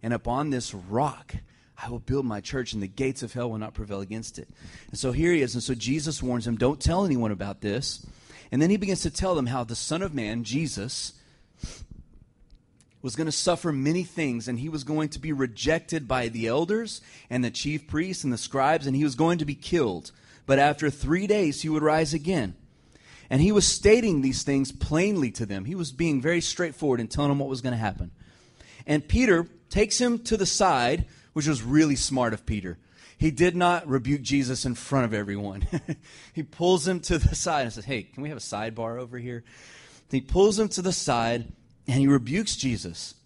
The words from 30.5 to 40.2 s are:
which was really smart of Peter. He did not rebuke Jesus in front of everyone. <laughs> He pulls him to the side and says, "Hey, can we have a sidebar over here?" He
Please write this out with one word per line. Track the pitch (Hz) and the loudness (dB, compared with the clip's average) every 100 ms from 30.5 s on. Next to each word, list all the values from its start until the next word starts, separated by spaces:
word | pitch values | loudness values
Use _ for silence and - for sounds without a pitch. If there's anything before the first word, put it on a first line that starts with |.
| - 196 147 120 170 - - _ | 4 4 4 2 0 -2 -8 _
which | - 147 | -4 0
was | 143 | 0
really | 113 147 156 131 | 2 4 6 4
smart | - 131 120 | 0 0 0
of | 107 - | 0 -4
Peter. | 110 90 85 _ _ - - | -4 -4 -10 _ _ -20 -2
He | 156 | 0
did | 131 175 180 | 4 4 6
not | 175 175 165 | 4 2 2
rebuke | 131 117 143 | -2 2 -2
Jesus | - 139 127 127 | 2 0 2 -2
in | 127 120 | -4 -6
front | - 139 120 | -2 0 2
of | |
everyone. | 107 101 101 101 98 - | 0 -2 -4 -4 -2 -2
<laughs> | 165 - 156 - - - | -2 -6 -10 -10 -20 -14
He | - | -10
pulls | 147 - 175 185 156 | -10 0 4 4 2
him | 180 | -2
to | - 170 | 0 2
the | - | 4
side | 156 - 151 | 2 -2 0
and | 123 | -2
says, | 117 | -6
"Hey, | 104 127 | -6 -6
can | 90 - | -6 -10
we | 143 | -10
have | 147 | -10
a | |
sidebar | - 104 110 110 113 117 | -8 -6 -6 -6 -6 -6
over | 123 123 | -10 -10
here?" | 120 120 - - - - - - _ | -8 -10 -12 -20 -20 -20 -20 -20 _
He | 139 | -2